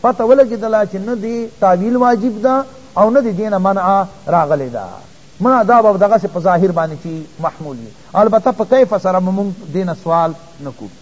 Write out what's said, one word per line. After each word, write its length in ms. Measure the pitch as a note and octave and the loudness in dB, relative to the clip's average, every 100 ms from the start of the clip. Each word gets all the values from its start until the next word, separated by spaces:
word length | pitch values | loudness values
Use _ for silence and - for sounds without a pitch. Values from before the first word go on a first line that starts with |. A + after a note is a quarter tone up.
پته 240 | A#3 B3+ | 0 0
ولګېدله 600 | A3+ C4+ C4+ A3+ A3 A3 | 2 4 4 0 -2 0
چې 120 | G#3 F#3+ G3+ | -2 -4 -6
نه 80 | |
دی 320 | A#3+ G#3+ A#3 A3+ - | -6 -6 -6 -8 -2
تعویل 360 | G3 F3+ G#3 B3 | 2 2 0 2
واجب 460 | B3 A#3+ A#3+ G#3+ | 2 2 -2 -2
ده 220 | A3+ C4 - - - | 0 0 -4 -12 -10
او 160 | - G#3+ | 0 2
نه 100 | B3+ | 4
دی 120 | A#3 F#3 | 0 -4
دې 120 | G#3+ | -2
نه 80 | G3+ | 0
منع 440 | F#3+ G3 F#3 G3 F#3+ - - | 0 0 2 0 0 -8 -2
راغلی 420 | E3 D3+ D3 C3 | 0 2 0 -2
ده۔ 160 | A#2+ F#2+ F#2+ - - - - | -8 -10 -16 -20 -20 -20 -4
منع 220 | A3+ C4 | 0 2
دا 180 | G#3 A#3+ | 4 4
به 180 | G#3+ F#3+ | 4 4
دغسې 280 | G3+ A3 G3+ | 2 2 0
په 60 | D#3+ | -2
ظاهر 320 | E3+ F3+ F#3+ | 0 2 2
باندې 340 | F3 D#3+ D3+ E3+ | 0 -4 -6 -10
چې 20 | D#3+ D3+ - | -12 -12 -8
محمول 360 | D#3+ - D3+ B2+ | -8 -8 -14 -14
وي۔ 120 | A2+ - - | -16 -20 -6
البته 380 | F#3 A3 A3 C4 | 0 2 2 0
په 140 | B3 | -4
کیف 300 | G#3+ C4 B3+ G3+ | 0 2 2 0
سره 160 | F#3+ F#3 | 0 0
به 120 | F#3 | 0
مونږ 460 | F#3+ G3+ F#3 D3+ D#3 | -4 -4 -8 -8 -6
دې 100 | F#3 | -6
نه 100 | D#3+ | -6
سوال 280 | E3 E3 E3 D#3 - - | -2 0 0 -4 -18 -16
نه 100 | C#3+ A2+ | -16 -14
کوو۔ 120 | G#2+ - | -18 -18